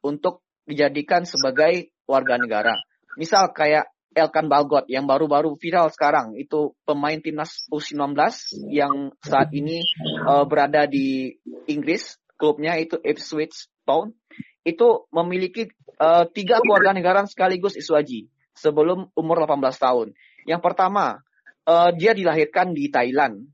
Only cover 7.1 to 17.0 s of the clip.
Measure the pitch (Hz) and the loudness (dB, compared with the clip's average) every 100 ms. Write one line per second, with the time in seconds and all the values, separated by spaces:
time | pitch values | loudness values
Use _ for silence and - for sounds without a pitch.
7.1 | 156 156 151 156 - - 151 151 147 143 | -4 -8 -8 -10 -12 -8 -8 -8 -6 -4
8.1 | 147 143 139 - - - 143 143 139 139 | 0 -2 -2 -14 -14 -6 -2 -2 -2 -6
9.1 | _ 147 135 147 151 147 165 165 160 156 | _ -2 0 0 -2 -6 -6 -6 -6 -8
10.1 | 156 - 143 143 147 143 147 147 139 135 | -4 2 2 4 2 2 2 0 0 -2
11.1 | 131 131 - - - - 147 139 185 - | -4 -6 -12 -20 -14 -6 -4 -2 -4 -6
12.1 | - _ _ 151 147 156 170 160 165 - | -20 _ _ 0 0 -2 -2 -4 -4 -4
13.1 | 151 - 156 156 - - _ - 147 208 | -4 -6 -6 -6 -8 -20 _ -2 -2 -2
14.1 | - _ - - _ 170 165 233 220 - | -14 _ -20 -20 _ -6 2 4 4 -2
15.1 | 165 175 180 185 220 226 _ - _ 160 | -2 -2 -4 -6 -6 -10 _ -20 _ 4
16.1 | 170 170 208 196 226 226 202 190 190 | 4 4 -2 2 2 4 4 4 2